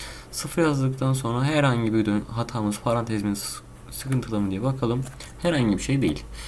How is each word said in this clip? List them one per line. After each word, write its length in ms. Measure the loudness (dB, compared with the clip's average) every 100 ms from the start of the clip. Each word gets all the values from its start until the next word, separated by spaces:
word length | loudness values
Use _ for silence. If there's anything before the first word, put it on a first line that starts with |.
| -12 -12 -10
Sıfır 320 | -8 -4 2
yazdıktan 500 | 2 4 0 2 0
sonra 320 | 2 0 2
herhangi 500 | 2 4 4 4 4
bir 120 | 4 4
dön-, 180 | 2
hatamız, 560 | 0 -4 -4 0 0 0
parantezimiz 800 | 0 0 0 0 0 -2 -6 -8 -12 -18 -12
sıkıntılı 500 | -6 0 0 2 0
mı 100 | 0
diye 120 | 0
bakalım. 420 | -2 0 0 -2 -4 -10 -14 -4
Herhangi 340 | 0 4 4 2
bir 60 |
şey 200 | 2 2
değil. 220 | 2 0 -8 -12